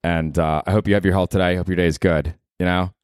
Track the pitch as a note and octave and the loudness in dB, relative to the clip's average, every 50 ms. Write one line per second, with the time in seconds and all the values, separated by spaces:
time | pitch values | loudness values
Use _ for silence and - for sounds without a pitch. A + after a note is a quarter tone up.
0 | - E2+ E2+ E2 D#2+ D#2 C#2+ E2+ E2 D#2 D#2 D2+ - - F#2 G#2+ G2+ G2 G2+ G2+ | -2 -2 -2 0 -2 -2 0 0 0 0 0 -2 -2 0 0 0 2 2 0 2
1 | F2+ F#2+ F2+ F#2+ F2+ F2 - G2 F2+ F2+ F2+ F2+ F2 F2+ F#2 E2+ F2+ E2+ D2+ - | 2 2 2 2 0 0 0 0 0 0 0 -2 -2 -2 0 2 2 2 0 2
2 | - F#2 E2 D#2 C#2+ D#2 E2 _ _ _ _ _ F2+ F2+ F2+ F2+ F#2 F#2 - _ | 0 0 2 2 -2 -4 -8 _ _ _ _ _ -2 0 0 0 -2 -4 -6 _